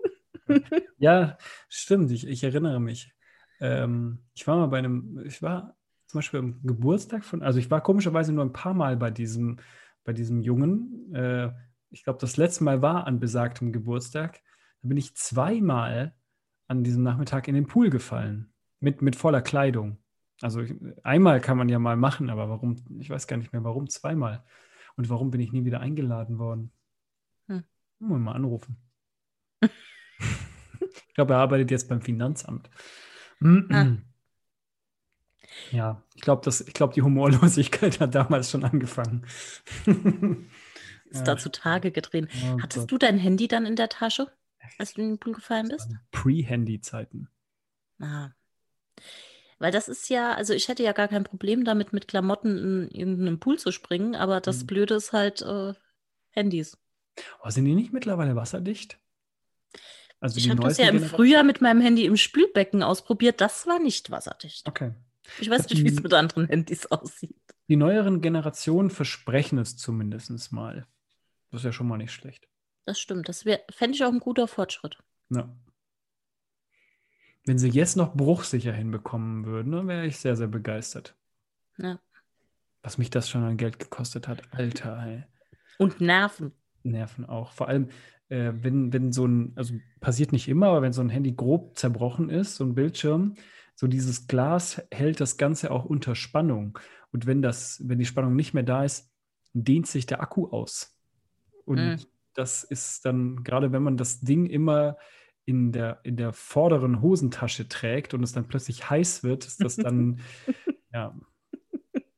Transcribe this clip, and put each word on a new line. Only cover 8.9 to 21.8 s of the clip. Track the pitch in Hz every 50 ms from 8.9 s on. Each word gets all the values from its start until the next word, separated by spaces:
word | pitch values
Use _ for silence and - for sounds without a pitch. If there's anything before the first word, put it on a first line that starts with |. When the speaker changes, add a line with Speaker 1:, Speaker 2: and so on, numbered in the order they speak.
| 127
Speaker 2:
bei | 117 120 113
diesem, | 110 117 117 110 113 120 120 117 120 - - - - - - _ _ _ _
bei | 123 113
diesem | 113 117 113 120 117
Jungen. | 110 117 123 127 143 165 196 226 240 262 240 240 - 202 160
Äh, | 127 127 123 123 123 120 123 - - - _ _ _ _ _
ich | - - -
glaub, | 139 127 -
das | 135 120 -
letzte | 147 160 170 175 - 160
Mal | 147 135 127 139
war | 151 170 175 175
an | 139 127 113
besagtem | 123 117 113 120 120 120 120 - 123 117
Geburtstag. | 113 117 110 120 120 123 123 - - 156 156 165 - - _ _ _ _ _ _ _ _ -
Da |
bin | 123 139
ich | 143 131 - -
zweimal | - - - 117 127 139 185 226 226 202 165 131 120 117 120 117 120 139 160 - _ _ _ _ _ _ _ _ _ _
an | - 131 127 120
diesem | 123 120 123 123
Nachmittag | 123 123 127 139 - 139 135 127
in | 143 139
den | 143 143
Pool | - - 240 240 190
gefallen. | 131 117 - - 117 120 110 104 104 107 110 - _ _ _ _ _ _
Mit, | 139 143 139 -
mit | 139 139 127
voller | - - 160 147 123
Kleidung. | 120 - - 139 139 135 120 113 107 107 104 - _ _ _ _ _ _ _ _
Also | 123 117 110 117
ich, | 117 113 - - - 120 - - -
einmal | 120 139 170 190 175 143 123
kann | - - 131
man | 127 123 120
ja | 120
mal | 117